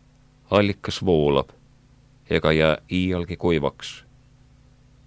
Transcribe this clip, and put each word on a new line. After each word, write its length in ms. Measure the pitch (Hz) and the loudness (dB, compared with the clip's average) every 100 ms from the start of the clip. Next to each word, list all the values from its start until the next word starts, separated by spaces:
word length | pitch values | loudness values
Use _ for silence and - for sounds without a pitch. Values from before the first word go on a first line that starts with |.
| _ _ _ _ - | _ _ _ _ 0
Allikas 540 | 98 101 98 - - | 2 2 -2 -8 -4
voolab 460 | 95 80 73 69 - - _ _ _ _ _ _ - | 0 2 4 2 -2 -10 _ _ _ _ _ _ -4
ega 220 | 82 80 | -2 2
jää 240 | 78 78 - - | 2 2 0 -4
iialgi 440 | 90 92 90 85 - | -4 -2 -4 -6 -4
kuivaks. 680 | 90 80 69 - - - - - _ _ _ _ _ _ _ _ | -2 0 -2 -6 -16 -18 -20 -20 _ _ _ _ _ _ _ _